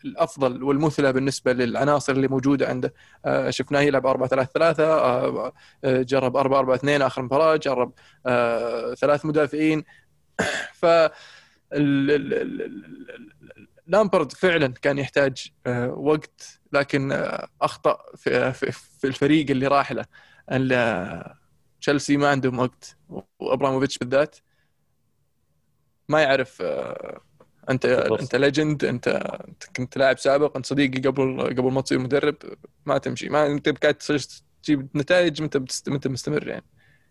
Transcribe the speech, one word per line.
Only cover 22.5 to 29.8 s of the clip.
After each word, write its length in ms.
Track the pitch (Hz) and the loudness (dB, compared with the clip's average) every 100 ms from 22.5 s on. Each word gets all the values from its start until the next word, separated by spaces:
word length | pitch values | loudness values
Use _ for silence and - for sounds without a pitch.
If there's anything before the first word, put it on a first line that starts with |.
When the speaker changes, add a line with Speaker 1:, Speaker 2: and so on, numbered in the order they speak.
| 120 | 0
Speaker 1:
وقت، 380 | 127 _ - - _ - - - | -2 _ -20 -20 _ -16 -16 -10
وأبراموفيتش 580 | - 131 135 131 139 - | -4 0 0 0 -2 -4
بالذات 380 | 123 135 151 - _ _ _ _ _ _ _ _ _ _ _ _ _ _ _ _ - | -2 0 0 -6 _ _ _ _ _ _ _ _ _ _ _ _ _ _ _ _ 0
ما 120 | 151 | 2
يعرف. 400 | 143 135 123 - | 4 2 -2 -6
آه، 600 | 87 67 62 - - - _ _ _ _ - | -6 -4 -6 -10 -14 -16 _ _ _ _ -4
أنت، 180 | 127 123 | 0 2
Speaker 2:
بالضبط. 340 | 127 - 110 | 2 2 0
Speaker 1:
أنت 140 | 143 123 | 0 2
ليجند، 500 | 143 139 156 147 - | 2 2 0 0 -2
أنت، 220 | 123 - - - - - | -2 -2 -2 -4 -10 -16
أنت 160 | - - | -20 -16
كنت 220 | - | -10